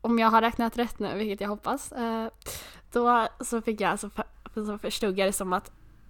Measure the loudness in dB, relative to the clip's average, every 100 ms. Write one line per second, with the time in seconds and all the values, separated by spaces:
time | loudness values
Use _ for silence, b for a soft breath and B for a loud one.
0 | 2 4 6 6 4 2 -2 0 -2 -2
1 | -4 -2 -4 -4 -4 -4 -2 -4 -4 -6
2 | -4 -2 -4 -8 -14 B B B B 2
3 | 4 4 2 -4 -4 -4 -2 0 0 0
4 | -4 -8 -8 -10 -12 -8 -6 -4 -4 -2
5 | 0 2 2 2 -2 -2 -4 -18 -20 -20